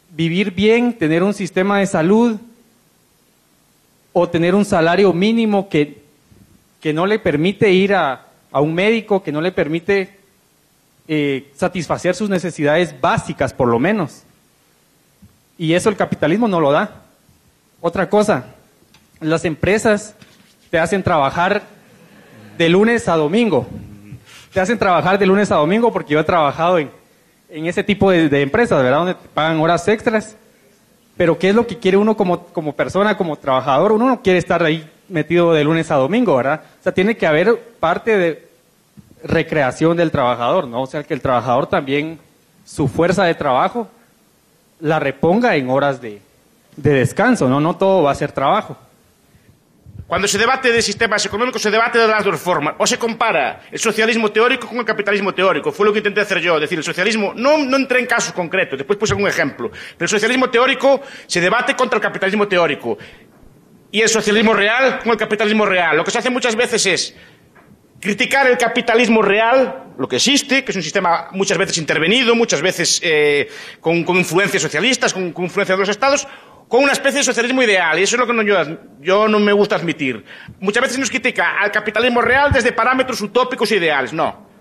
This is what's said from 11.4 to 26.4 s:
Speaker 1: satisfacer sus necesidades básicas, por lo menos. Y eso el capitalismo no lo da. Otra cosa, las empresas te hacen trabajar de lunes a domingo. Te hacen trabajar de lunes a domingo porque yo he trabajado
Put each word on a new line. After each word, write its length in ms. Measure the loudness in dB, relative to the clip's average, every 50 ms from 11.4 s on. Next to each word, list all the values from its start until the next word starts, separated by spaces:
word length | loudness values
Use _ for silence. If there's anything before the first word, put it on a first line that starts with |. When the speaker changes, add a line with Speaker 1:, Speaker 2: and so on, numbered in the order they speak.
| -8 _ _
Speaker 1:
satisfacer 640 | -6 -4 -4 -4 -4 -4 -4 -4 -2 -2 -2 -2
sus 120 | -2 -2 -2
necesidades 720 | -2 -2 -4 -6 -6 -2 0 0 2 2 0 -2 -4 -4
básicas, 540 | -2 0 0 -2 -4 -6 -4 -4 -4 -4 -2
por 140 | -2 0 0
lo 100 | 2 2
menos. 460 | 2 0 0 -2 -4 -6 -8 -16 _ _ _ _ _ _ _ _ _ _ _ _ _ _ _ _ _ _ _ _ -20 -20 _ _ _ _ _
Y 180 | -6 -2 0 0
eso 140 | 2 2 0
el 80 | 0
capitalismo 520 | 0 -2 -4 -2 -2 0 0 0 0 0 0
no 120 | 0 2
lo 120 | 2 2
da. 300 | 2 2 0 -4 -8 -16 _ _ _ _ _ _ _ _ _ _ _ _ _ _ _ -6
Otra 300 | -6 -6 -4 -4 -2 0
cosa, 440 | 2 2 2 2 0 -2 -4 -10 -20 _ _ _ _ _ _ _ _ _ _ _ _ -8
las 240 | -4 -2 -2 -2 -2
empresas 680 | -4 -4 -2 0 0 0 2 2 0 0 0 -2 -10 -20 _ -20 _ _ _ _ _ _ _ _ -4
te 80 | -2 0
hacen 240 | 0 0 -2 -2
trabajar 600 | 0 0 2 2 2 0 0 0 0 0 0 -2 -4 -10 -20 -20 _ _ -20 -20 -20 -20 -20 -20 -20 -20 -20 -20 -20 -12 -4
de 120 | 0 2 4
lunes 400 | 4 4 4 4 2 0 0 0
a 80 | 0
domingo. 500 | 2 2 2 2 2 2 2 2 0 0 -2 -12 -16 -16 -18 -20 -20 -20 -20 -20 -20 _ -20 -20 -20 -14 -6
Te 80 | -2 -2
hacen 180 | 0 0 0 0
trabajar 400 | 2 2 2 2 2 2 2 2
de 80 | 4
lunes 240 | 4 4 2 2 2
a 60 | 2
domingo 360 | 2 2 2 2 2 2 2
porque 200 | 0 -2 -4 0 0
yo 60 | 0
he 40 | 2
trabajado 540 | 2 2 2